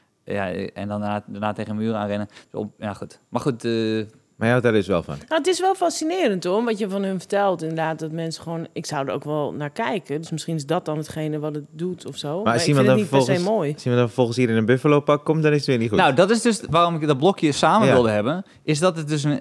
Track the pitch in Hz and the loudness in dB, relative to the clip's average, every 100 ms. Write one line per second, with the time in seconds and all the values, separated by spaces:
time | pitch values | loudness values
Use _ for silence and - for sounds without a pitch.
0 | _ _ - 98 95 90 95 - 101 104 | _ _ -8 -4 -4 -6 -8 -8 -8 -6
1 | 104 104 - 101 107 107 104 107 113 110 | -4 -6 -8 -6 -6 -6 -6 -4 -4 -4
2 | 104 101 104 - - - 107 - 107 98 | -4 -4 -6 -12 -14 -10 -10 -8 -10 -10
3 | - - _ 117 147 113 117 113 110 110 | -12 -18 _ -6 -4 -4 -2 -2 0 -2
4 | 107 - _ - 110 123 120 110 90 87 | -6 -12 _ -4 0 2 4 2 2 0
5 | - 73 - 320 330 339 370 381 349 - | -2 -8 -4 -2 0 0 0 0 -2 -2
6 | 311 370 294 190 175 202 240 208 208 196 | -4 0 0 0 0 0 0 -2 -4 -2
7 | 196 190 - 202 202 175 160 165 160 156 | -2 -4 -2 0 2 0 -2 -4 -4 -4
8 | 160 160 165 156 - 165 165 - - 147 | -6 -6 -6 -8 -8 -8 -8 -10 -6 -4
9 | 139 113 147 151 139 90 147 - 233 220 | -4 -4 -4 -4 -4 -4 -8 -4 -4 -4
10 | - 143 165 160 - 160 139 170 175 151 | -6 -8 -6 -8 -6 -6 -2 -2 -2 -6
11 | 156 160 156 151 151 151 143 156 180 175 | -6 -6 -6 -4 -6 -8 -10 -10 -8 -8
12 | - 143 147 165 214 - 156 143 - 214 | -12 -10 -8 -4 0 0 2 4 6 4
13 | 202 135 127 - 180 220 147 151 127 120 | 4 4 4 2 2 0 -2 -4 0 2
14 | 120 120 117 117 120 113 110 127 151 147 | 2 2 0 2 2 4 4 4 4 4
15 | 147 143 - 160 151 147 139 123 113 104 | 4 2 2 2 2 2 2 0 2 4
16 | 170 131 190 226 240 202 - 156 175 165 | 4 6 4 4 2 0 0 2 2 2
17 | 151 139 170 190 156 135 160 196 214 127 | 0 2 2 4 0 2 4 4 6 4
18 | 117 104 107 175 - _ - 151 185 165 | 4 2 0 -4 -8 _ -4 0 0 0
19 | 147 151 147 147 | -2 -2 0 -2